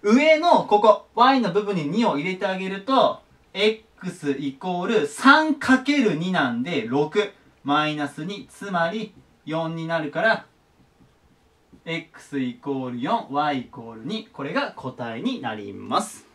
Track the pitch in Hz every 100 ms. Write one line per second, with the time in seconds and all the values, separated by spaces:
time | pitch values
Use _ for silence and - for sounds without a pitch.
0 | 202 233 311 311 349 - - 208 214 208
1 | - - 247 269 208 175 202 190 143 202
2 | 226 143 170 190 202 190 190 196 226 262
3 | 175 - _ _ _ 190 214 220 _ _
4 | 185 - 143 131 143 131 185 180 185 226
5 | - - 262 302 311 294 - 262 262 285
6 | 220 156 180 180 135 117 135 151 113 131
7 | 151 208 202 - _ _ 131 143 151 151
8 | 143 - 160 202 - - 202 180 165 214
9 | 214 - _ _ - 156 165 165 160 165
10 | 151 160 220 226 - _ _ _ _ _
11 | _ _ _ _ _ _ _ 131 - 165
12 | - - - 139 127 120 143 135 127 123
13 | 143 226 - 139 151 139 113 - 113 110
14 | 113 220 220 - 139 190 285 - 151 -
15 | 117 117 202 254 127 107 101 98 98 151
16 | 220 - _